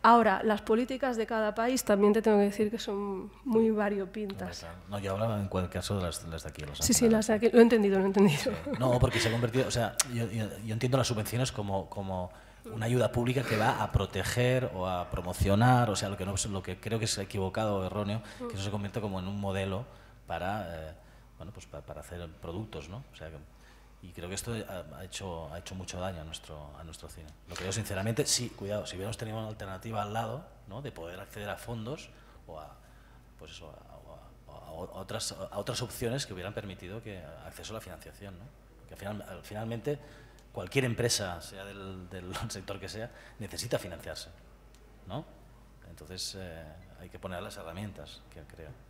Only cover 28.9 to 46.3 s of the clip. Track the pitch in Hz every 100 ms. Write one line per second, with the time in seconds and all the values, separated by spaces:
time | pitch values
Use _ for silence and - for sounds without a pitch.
28.9 | 90 101 113 110 110 110 107 98 95 117
29.9 | 107 104 110 113 127 180 - - 104 143
30.9 | - 82 92 95 107 104 87 - 117 110
31.9 | 151 - - - - - 78 73 - -
32.9 | - - - - - 78 - 80 76 76
33.9 | 73 78 78 - - - 73 73 80 92
34.9 | 92 95 107 - 76 95 - 104 117 120
35.9 | - 117 135 - 92 92 104 101 92 90
36.9 | 110 110 95 73 82 85 80 82 110 98
37.9 | 80 - - 101 90 123 - - - -
38.9 | - 101 107 - 90 - 104 113 117 143
39.9 | 147 - - - - - - 98 135 127
40.9 | 113 117 - 95 87 - 98 101 98 98
41.9 | 92 90 95 90 92 117 98 92 98 92
42.9 | 104 117 - - - 98 87 117 131 95
43.9 | 82 87 78 - - - - - - -
44.9 | - - 120 165 - - - - - 87
45.9 | 85 78 92 -